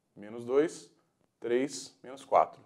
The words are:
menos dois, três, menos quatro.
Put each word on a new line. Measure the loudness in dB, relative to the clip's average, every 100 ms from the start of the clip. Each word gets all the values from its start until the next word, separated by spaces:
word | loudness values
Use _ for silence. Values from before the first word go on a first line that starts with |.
| _
menos | -20 -16 -14
dois, | -2 2 2 -2 -18 _ _ _ _ _
três, | -2 0 0 -6 -14 _
menos | -18 -18 2
quatro. | 4 4 0